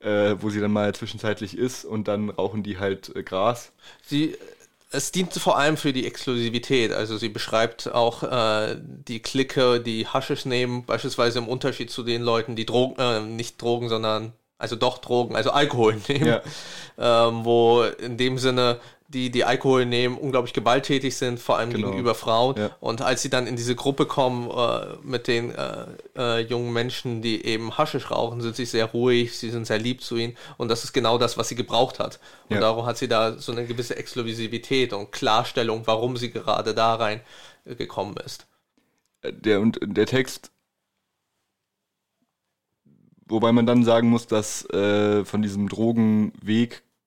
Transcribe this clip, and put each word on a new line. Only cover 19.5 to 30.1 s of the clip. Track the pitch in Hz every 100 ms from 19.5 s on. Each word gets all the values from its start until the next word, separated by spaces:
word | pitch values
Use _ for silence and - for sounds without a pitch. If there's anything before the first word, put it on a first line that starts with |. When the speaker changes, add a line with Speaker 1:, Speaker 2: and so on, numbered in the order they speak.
| 127 139 131 123
Speaker 2:
nehmen, | 120 123 123
unglaublich | 143 127 120
gewalttätig | - 113 131 143 135 131 -
sind, | 127 113
vor | - 104
allem | 113
Speaker 1:
Genau. | 117 101
Speaker 2:
gegenüber | 95 120
Frauen. | 110 120 113 127 123
Speaker 1:
Ja. | 104 -
Speaker 2:
Und | 120 117
als | 127 127
sie | 135
dann | 127 120
in | 120
diese | 120
Gruppe | 123 139 135
kommen, | 143 - 127 123 120
äh, | - 120 60 - -
mit | - 123 120
den, | 117 120
äh, | - - 107 113 - -
äh, | - 120 117
jungen | 113 120 120
Menschen, | 117 123 - 131 117
die | 117 110 -
eben | 110 113 110
Haschisch | 151 139 -
rauchen, | - 117 120
sind | 117
sie | 113 120
sehr | 117
ruhig, | 110 120 127 120 120 -
sie | 117
sind | 117 113
sehr | 110
lieb | 117 123
zu | -